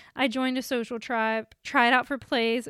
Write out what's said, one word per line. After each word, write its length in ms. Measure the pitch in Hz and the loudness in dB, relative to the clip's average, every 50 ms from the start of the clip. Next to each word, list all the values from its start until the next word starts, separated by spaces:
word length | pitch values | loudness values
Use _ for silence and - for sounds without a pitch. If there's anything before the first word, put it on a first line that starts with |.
| - - - | -20 -12 -4
I 120 | - 254 277 | -2 -2 0
joined 320 | 220 262 254 262 254 262 | 0 0 -2 -2 -2 -2
a 20 | |
social 380 | 254 - 269 240 226 - 247 226 | -4 -4 -4 -4 -4 -4 -8 -10
tribe, 560 | - - 247 226 220 220 220 226 220 - _ _ - | -6 -4 -2 0 0 0 0 -2 -4 -8 _ _ -10
tried 280 | - - 277 240 233 | -2 2 4 4 6
out 140 | 254 254 - | 6 4 2
for 140 | - 285 240 | 0 -4 -8
plays, 500 | - - 294 247 226 226 226 247 233 - | -6 -2 0 0 2 2 0 -2 -2 -6